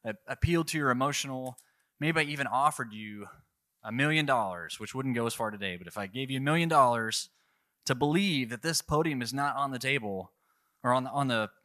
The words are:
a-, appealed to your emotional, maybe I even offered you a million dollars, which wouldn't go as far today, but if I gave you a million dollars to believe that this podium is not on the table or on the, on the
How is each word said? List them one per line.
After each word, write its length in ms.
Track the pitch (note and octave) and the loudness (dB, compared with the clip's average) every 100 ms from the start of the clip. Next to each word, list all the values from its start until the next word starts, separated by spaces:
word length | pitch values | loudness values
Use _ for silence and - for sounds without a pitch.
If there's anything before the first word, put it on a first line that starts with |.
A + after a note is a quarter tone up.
a-, 120 | A2+ G#2 - | -8 -10 -10
appealed 400 | C3 E3 E3+ D#3+ | -2 2 2 0
to 80 | D#3+ | 0
your 120 | C#3 | 0
emotional, 680 | B2 C#3 C#3 C#3+ C3 B2+ B2+ _ _ _ _ | 2 0 -2 -6 -8 -10 -12 _ _ _ _
maybe 220 | D3+ D#3+ | 0 0
I 20 | |
even 240 | D3 D3 C#3 | 0 -2 0
offered 460 | B2+ D3 - A#2+ | 2 2 0 -8
you 340 | G#2+ G#2+ G#2 G2+ - _ _ _ _ | -8 -12 -12 -14 -18 _ _ _ _
a 80 | A2 | -6
million 340 | A#2 D3 D#3 | 0 2 2
dollars, 540 | D3 B2+ G2 F2 D#2+ - | 4 2 2 -4 -10 -10
which 160 | G#2+ | -8
wouldn't 200 | C3 C3 | -4 -2
go 120 | A#2 A#2 | 0 0
as 60 | |
far 180 | - A2 | -2 -4
today, 240 | G#2 G2 | -2 -6
but 100 | F2+ | -6
if 120 | F2 G#2+ | -10 -10
I 100 | G2 | -8
gave 240 | A#2 C3+ | -6 -4
you 60 | C3+ | -2
a 40 | |
million 280 | C#3 E3 E3 | 2 2 4
dollars 600 | D#3 B2+ A#2 A2 - - _ _ _ _ _ | 6 6 6 0 -2 -6 _ _ _ _ _
to 80 | - | -4
believe 560 | B2+ D3 E3+ G3+ D3 A#2+ | 2 4 4 2 0 -2
that 120 | A#2+ | -4
this 200 | D#3+ D#3 | -2 -2
podium 400 | - D3+ E3 C3+ | 0 2 2 0
is 120 | A#2 | -4
not 220 | C3+ C#3+ C3+ | -2 -2 -2
on 140 | C#3 | -4
the 80 | B2+ | -2
table 520 | C3 C#3 G#2+ F#2+ F#2 _ _ _ _ _ | 0 0 0 -6 -10 _ _ _ _ _
or 100 | B2 | 2
on 100 | B2+ | 2
the, 60 | B2+ | 2
on 180 | C3+ C3+ | 0 2
the 220 | A#2 G#2+ _ | 2 0 _